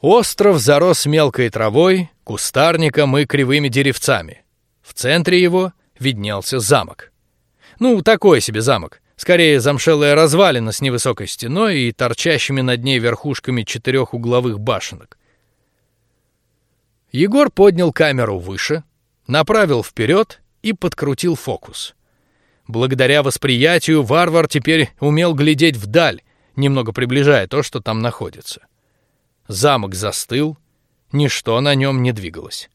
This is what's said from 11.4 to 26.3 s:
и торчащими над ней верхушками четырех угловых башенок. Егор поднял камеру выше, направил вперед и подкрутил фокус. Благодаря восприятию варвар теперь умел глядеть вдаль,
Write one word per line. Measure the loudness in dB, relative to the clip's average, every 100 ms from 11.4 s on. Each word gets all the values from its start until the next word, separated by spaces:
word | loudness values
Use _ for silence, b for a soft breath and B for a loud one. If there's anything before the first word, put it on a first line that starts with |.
| -6 -2 -2 0
и | -2
торчащими | -2 -4 -2 -2 0 -2 -2
над | -2 -2
ней | 0 0
верхушками | 0 -2 -6 -8 -6 -6
четырех | -6 -8 -2 -2 -2
угловых | -4 0 0 0 -4
башенок. | -4 -4 -4 -16 -20 _ _ _ _ _ _ _ _ _ _ _ _ _ _ _ _ _ _ _ _
Егор | -2 0 2 0
поднял | 4 4 4 0
камеру | 2 0 0 -2 -4
выше, | -8 -8 -6 -6 -8 _ _ _ -4
направил | -2 0 2 2 0
вперед | -2 -4 0 2 0 -6 _ _
и | -6
подкрутил | -4 -6 -4 -6 -2 -2 -4
фокус. | -6 -10 -10 -16 -16 _ _ _ _ _ _ _ _
Благодаря | -2 -2 2 4 4
восприятию | 2 -2 -2 2 2 2 2 0
варвар | 2 2 2 2 0
теперь | -2 0 0 0 _
умел | -2 2 0
глядеть | 2 2 2 2 0
вдаль, | 0 2 2 -2 _